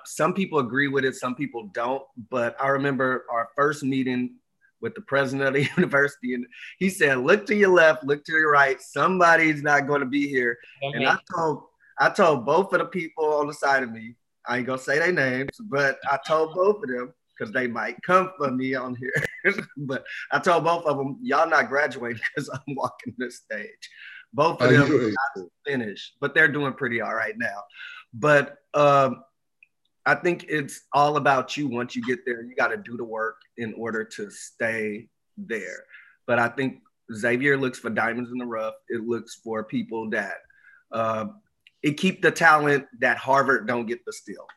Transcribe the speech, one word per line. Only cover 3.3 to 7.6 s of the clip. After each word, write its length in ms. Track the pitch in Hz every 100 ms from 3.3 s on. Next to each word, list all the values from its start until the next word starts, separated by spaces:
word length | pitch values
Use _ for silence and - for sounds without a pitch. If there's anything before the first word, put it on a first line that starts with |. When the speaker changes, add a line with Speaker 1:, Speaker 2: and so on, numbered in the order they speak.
Speaker 1:
our 160 | 120 117 -
first 260 | 151 147
meeting 540 | 139 131 127 123 123 - _ _ _ _
with 140 | 113
the 60 | 110
president 480 | - 139 135 135 135
of 60 |
the 140 | 135 135
<laughs> 40 | -
university, 580 | 175 139 139 - 123
and 120 | 123 123 - - -
he 100 | 190
said, 300 | - 151 131
"Look 280 | 135 208 202
to 100 |
your 140 | 208